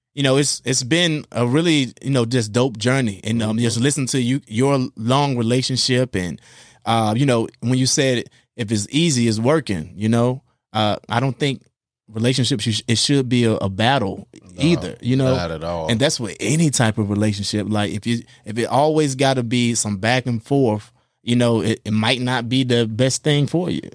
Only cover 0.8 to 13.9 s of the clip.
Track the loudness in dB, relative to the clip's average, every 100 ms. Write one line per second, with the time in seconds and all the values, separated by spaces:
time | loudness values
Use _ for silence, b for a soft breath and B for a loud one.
0.8 | 0 0 0 -2 -6 -2 0 2 2 2
1.8 | 0 -4 -2 0 2 0 0 0 0 0
2.8 | 0 2 0 -4 -4 -2 -2 0 0 2
3.8 | 0 0 -2 0 0 -2 -4 0 2 2
4.8 | -2 -4 0 2 2 0 0 0 0 -2
5.8 | 0 0 0 -4 -6 -8 B B B B
6.8 | -2 0 2 2 2 0 -2 -6 -2 0
7.8 | 0 2 2 0 -4 b b -10 -2 -2
8.8 | 0 0 2 2 0 0 0 0 0 -6
9.8 | -6 -4 0 2 0 -2 _ _ _ -2
10.8 | 0 -2 -2 -2 -2 -2 -2 -4 _ _
11.8 | _ _ _ -2 0 2 0 0 -2 -2
12.8 | -2 0 2 0 2 2 2 2 -2 0
13.8 | 0